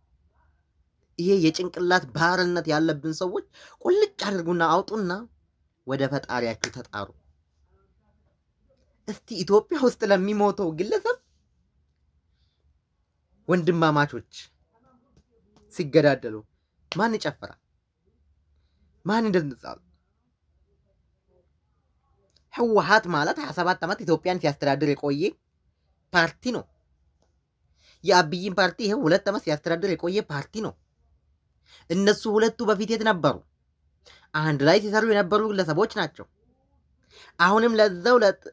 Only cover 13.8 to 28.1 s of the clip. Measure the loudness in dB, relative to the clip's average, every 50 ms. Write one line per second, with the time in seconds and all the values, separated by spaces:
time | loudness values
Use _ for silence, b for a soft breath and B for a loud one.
13.8 | 4 4 4 2 0 0 -2 -8 -16 _ -20 -20 -20 -20 _ _ _ _ _ _
14.8 | _ _ _ _ _ _ _ _ _ _ _ _ _ _ _ _ _ _ -10 -8
15.8 | -6 0 2 4 4 4 4 2 -2 -8 -12 -12 -14 _ _ _ _ _ _ _
16.8 | _ _ -6 -4 -2 -2 -2 -4 -6 -8 -8 -10 -12 -20 -20 _ _ _ _ _
17.8 | _ _ _ _ _ _ _ _ _ _ _ _ _ _ _ _ _ _ _ _
18.8 | _ _ _ _ -6 -2 -2 0 0 2 0 0 0 -2 -6 -12 -14 -16 -16 -16
19.8 | _ _ _ _ _ _ _ _ _ _ _ _ _ _ _ _ _ _ _ _
20.8 | _ _ _ _ _ _ _ _ _ _ _ _ _ _ _ _ _ _ _ _
21.8 | _ _ _ _ _ _ _ _ _ _ _ _ _ _ -4 -2 0 2 2 2
22.8 | 4 4 4 4 4 2 0 0 0 0 -2 -4 -8 -8 -6 -4 -2 -2 -2 -2
23.8 | -4 -6 -6 -6 -2 -2 -2 0 0 -2 -2 -2 -2 -2 -2 -2 0 0 0 2
24.8 | 0 0 0 0 -2 -4 -2 -2 -2 -4 -4 _ _ _ _ _ _ _ _ _
25.8 | _ _ _ _ _ _ 2 2 2 2 0 _ -6 -6 -6 -6 -8 -12 _ _
26.8 | _ _ _ _ _ _ _ _ _ _ _ _ _ _ _ _ _ _ b b
27.8 | b b b b 0 4